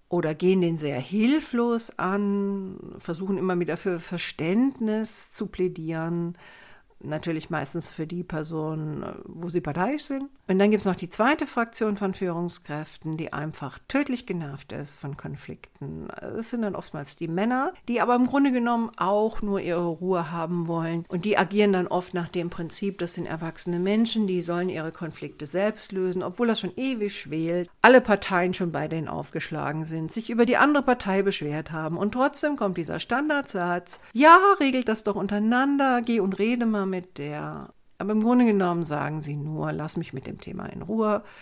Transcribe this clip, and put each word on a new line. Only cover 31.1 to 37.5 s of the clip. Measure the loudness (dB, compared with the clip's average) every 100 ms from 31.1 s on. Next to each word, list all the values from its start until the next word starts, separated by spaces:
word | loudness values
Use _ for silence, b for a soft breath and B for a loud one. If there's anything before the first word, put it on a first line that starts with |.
| 2
beschwert | 2 0 -2 -4 -6
haben. | -6 -4 -2
Und | -2
trotzdem | 2 0 2 -2
kommt | 0 -2 -2
dieser | -4 -6
Standardsatz, | -2 -2 0 -2 -2 -2 0 -2 -4 -16 B
„Ja, | 6 12 12 10 6
regelt | 4 2 2
das | 0
doch | 0 -2
untereinander, | 0 0 2 2 2 2 4 2
geh | 2 2
und | 2 2
rede | 0 2 0
mal | 0 0
mit | -4 -6 -10
der.“ | -8 -6 -8